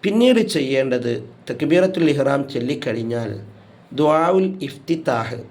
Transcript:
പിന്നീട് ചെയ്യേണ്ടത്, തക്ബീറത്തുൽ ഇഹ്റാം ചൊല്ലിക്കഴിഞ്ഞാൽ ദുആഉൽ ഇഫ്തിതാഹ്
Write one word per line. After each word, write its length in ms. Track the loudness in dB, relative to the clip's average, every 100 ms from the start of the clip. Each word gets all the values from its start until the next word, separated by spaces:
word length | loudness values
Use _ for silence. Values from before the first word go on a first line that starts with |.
പിന്നീട് 360 | 0 4 4 4 2
ചെയ്യേണ്ടത്, 580 | 0 0 0 0 -2 -2 -6 -8 -20
തക്ബീറത്തുൽ 640 | -12 -4 2 4 4 2 2
ഇഹ്റാം 320 | 2 2 0 -2
ചൊല്ലിക്കഴിഞ്ഞാൽ 840 | -4 -4 -4 -4 -4 -4 -4 -6 -10 -14 -20 -20 -20 -14
ദുആഉൽ 540 | 0 2 4 4 2 2 -2
ഇഫ്തിതാഹ് 760 | -10 -10 -4 -2 0 -2 -2 -8 -14